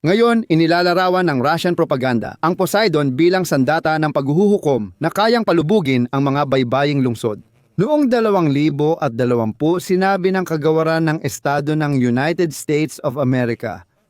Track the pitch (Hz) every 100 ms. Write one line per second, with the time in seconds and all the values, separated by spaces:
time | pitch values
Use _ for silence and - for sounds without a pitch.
0 | 151 202 233 233 220 160 165 170 180 175
1 | 185 180 180 135 131 165 180 170 160 139
2 | 131 120 - - 160 180 180 208 220 156
3 | 143 127 170 185 180 147 127 156 160 156
4 | 156 147 139 151 208 202 151 127 101 -
5 | 160 - 220 233 214 170 151 214 143 127
6 | 120 139 139 139 143 156 120 131 143 143
7 | 127 110 117 101 - _ _ - 214 302
8 | 277 240 220 196 160 139 151 143 151 165
9 | 147 117 123 120 110 104 151 180 - 185
10 | 190 196 185 190 180 160 151 156 160 160
11 | 160 156 143 - 147 143 143 156 147 139
12 | 123 120 147 175 175 - - 151 151 -
13 | 151 131 131 127 120 117 117 90 - _
14 | _